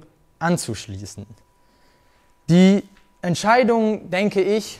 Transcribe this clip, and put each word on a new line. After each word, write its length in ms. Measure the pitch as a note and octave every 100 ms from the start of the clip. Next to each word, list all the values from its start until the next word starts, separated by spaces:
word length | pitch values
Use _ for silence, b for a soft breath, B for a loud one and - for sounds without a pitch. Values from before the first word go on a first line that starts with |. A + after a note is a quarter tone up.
| - _ _ _
anzuschließen. 880 | E3 E3+ - G#2+ - G2 G2+ - - - _ _ _ _ _ _ _ _ _ _ -
Die 360 | F3 F#3 G3 - _ _ _
Entscheidung, 840 | F3+ E3 G3+ B3 A#3 A#3 G#3+ G#3+ -
denke 300 | F3+ G3+ G3
ich, 380 | F#3+ G#3+ -